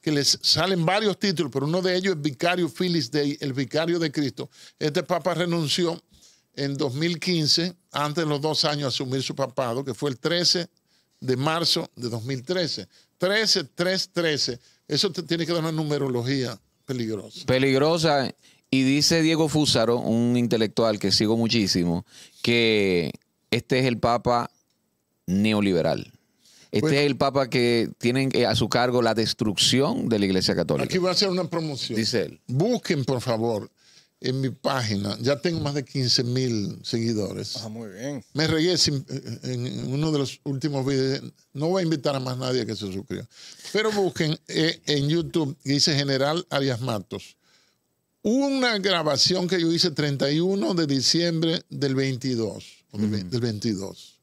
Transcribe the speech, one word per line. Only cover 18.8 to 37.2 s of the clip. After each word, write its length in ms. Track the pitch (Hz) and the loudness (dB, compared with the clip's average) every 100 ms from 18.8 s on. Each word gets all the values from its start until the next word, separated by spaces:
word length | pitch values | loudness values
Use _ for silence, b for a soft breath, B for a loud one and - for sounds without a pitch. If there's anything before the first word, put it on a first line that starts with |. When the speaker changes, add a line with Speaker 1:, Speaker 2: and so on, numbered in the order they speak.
Speaker 2:
dice 380 | 131 139 147 165 | 4 4 4 4
Diego 280 | 160 165 160 | 4 4 2
Fúsaro, 480 | 151 147 127 113 120 | 2 2 4 4 2
un 400 | - 113 120 123 | 2 2 4 2
intelectual 640 | 120 113 110 - 113 104 | 2 2 0 2 2 2
que 120 | 101 | 0
sigo 240 | 92 107 113 | 2 2 2
muchísimo, 680 | 117 117 95 92 87 85 - B B B | 2 2 2 2 2 0 -4 B B B
que 680 | - 120 113 107 98 90 78 - _ _ _ | 0 2 4 4 4 2 0 -6 _ _ _
este 300 | 117 - 131 | -4 0 0
es 60 | 131 | 2
el 120 | 113 | 2
Papa 540 | 123 117 123 120 117 _ _ _ _ _ _ _ - | 0 0 2 0 -2 _ _ _ _ _ _ _ -4
neoliberal. 840 | 95 107 107 101 87 80 69 - _ _ _ b b b | 2 2 2 2 2 2 -2 -6 _ _ _ b b b
Este 100 | - | 0
Speaker 1:
Bueno. 160 | 156 143 | 2 2
Speaker 2:
es 80 | 147 | 2
el 100 | 131 | 2
Papa 340 | 139 135 127 | 0 0 0
que 400 | 127 120 117 90 - | 2 4 2 0 -2
tiene, 280 | 117 127 135 | 0 0 0
eh, 120 | 117 117 | 2 2
a 80 | 113 | 2
su 120 | 113 | 2
cargo 340 | 127 123 123 | 2 2 2
la 120 | 117 | 2
destrucción 960 | 110 110 - 107 95 - 123 147 - - | 2 0 0 -2 2 2 4 2 0 0
de 100 | 113 | 2
la 60 | 101 | 2
Iglesia 300 | 92 92 90 | 2 2 0
Católica. 300 | 85 73 65 | 0 0 0
Speaker 1:
Aquí 120 | 190 | 0
voy 120 | 180 | 0
a 40 | |
hacer 160 | 175 - | 2 2
una 200 | 180 277 | 0 -2
promoción. 480 | 170 156 135 - 113 | -4 -4 -6 -4 -2
Speaker 2:
Dice 260 | 110 117 | 0 0
él. 180 | 80 - - | -2 -8 -4
Speaker 1:
Busquen, 580 | 127 202 240 - 156 131 | 0 2 0 0 -2 0
por 160 | 131 | -2
favor, 500 | 117 113 117 107 - _ b b b _ | 0 0 0 -2 -6 _ b b b _
en 220 | 127 131 | -4 -2
mi 80 | 135 | -4
página. 640 | - - 135 110 101 101 - | -4 -2 -2 0 -2 -2 -2
Ya 180 | 120 143 | -2 0
tengo 220 | 180 165 | 0 -2
más 120 | 147 143 | -2 -4
de 100 | 131 | -6
quince 380 | 139 123 - | -4 0 0
mil 540 | 120 123 131 113 98 - | 0 0 0 -2 -4 -8
seguidores. 720 | - 117 113 110 | -4 -2 0 -2